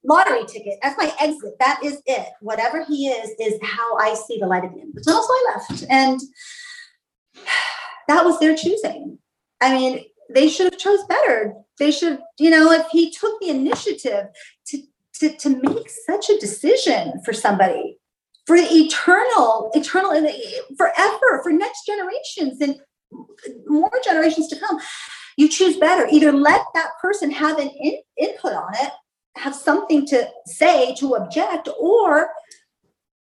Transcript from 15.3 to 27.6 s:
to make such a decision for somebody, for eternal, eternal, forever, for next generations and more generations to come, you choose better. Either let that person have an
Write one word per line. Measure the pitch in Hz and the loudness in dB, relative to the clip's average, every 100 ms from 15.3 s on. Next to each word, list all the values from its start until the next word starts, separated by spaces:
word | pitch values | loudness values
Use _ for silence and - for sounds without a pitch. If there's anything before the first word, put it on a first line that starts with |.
| 302 | -2
to | 285 | -2
make | 262 254 466 - - - | 0 -2 -4 -8 -12 -6
such | 403 - | -4 0
a | 427 | 0
decision | 415 - 302 508 - 220 165 - | 0 -4 2 2 2 0 -4 -8
for | - | -8
somebody, | 208 214 196 185 160 - - _ _ _ _ - | -2 0 2 2 2 -6 -12 _ _ _ _ 4
for | 339 | 4
eternal, | 330 320 311 - - 370 494 453 233 220 220 | 6 4 4 0 2 4 4 2 2 0 0
eternal, | 302 294 370 381 311 302 - - 508 - 277 | -2 0 -2 0 0 0 -4 -10 -10 -12 -2
forever, | 349 - 392 - 508 269 | 0 2 0 2 2 2
for | 359 | 0
next | 320 427 - - | 0 0 -8 -8
generations | 415 370 494 - - 285 - | -6 -6 -8 -10 -6 -6 -2
and | 285 277 _ _ _ 339 - _ - - - | -4 -4 _ _ _ -20 -20 _ -20 -18 0
more | 302 349 508 | 2 2 0
generations | 508 320 320 320 311 | 0 2 2 0 -4
to | - | -6
come, | 415 311 - - - - - - | -6 -6 -8 -16 -16 -18 -14 2
you | 302 | 2
choose | - 370 - | 6 2 4
better. | 311 370 - | 2 2 4
Either | 302 302 | 6 6
let | 277 285 370 - | 4 4 4 0
that | 330 320 - | -4 -4 -4
person | 359 415 302 | -4 -2 -4
have | 285 311 | -2 -2
an | 311 | -2